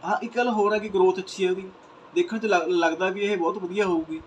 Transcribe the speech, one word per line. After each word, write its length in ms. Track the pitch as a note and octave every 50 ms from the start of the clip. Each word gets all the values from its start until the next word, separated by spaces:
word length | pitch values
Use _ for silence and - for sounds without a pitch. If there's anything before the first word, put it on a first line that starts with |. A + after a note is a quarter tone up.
| -
ਹਾਂ, 120 | F3 G#3 - -
ਇੱਕ 120 | A3+ -
ਗੱਲ 140 | A#3+ B3 B3
ਹੋਰ 240 | A3+ G#3+ G3+ G#3 G#3
ਹੈ 60 | G#3+
ਕਿ 100 | G#3 G#3+
ਗਰੋਥ 300 | F#3+ F#3+ F#3 F#3 F3+ F#3+
ਅੱਛੀ 260 | F#3 - - - F#3+
ਹੈ 60 | F3+
ਉਹਦੀ, 180 | F#3 F#3+ F#3+ F#3+ - - - - - - - - -
ਦੇਖਣ 240 | F3 F3 - A3 A3+
'ਚ 60 | A3
ਲੱਗ-, 220 | G#3+ F#3+ F3 E3 E3
ਲੱਗਦਾ 420 | F3+ F3 E3 E3 D#3+ D#3+ F#3 F#3+
ਵੀ 120 | F#3+ G3+
ਇਹ 160 | G3+ G3+ G#3 F#3+
ਬਹੁਤ 200 | E3 E3 - G#3
ਵਧੀਆ 280 | F#3 F3 F3+ G#3 G#3
ਹੋਊਗੀ 360 | F#3 E3+ E3 D#3+ D#3 D#3+ D#3+ -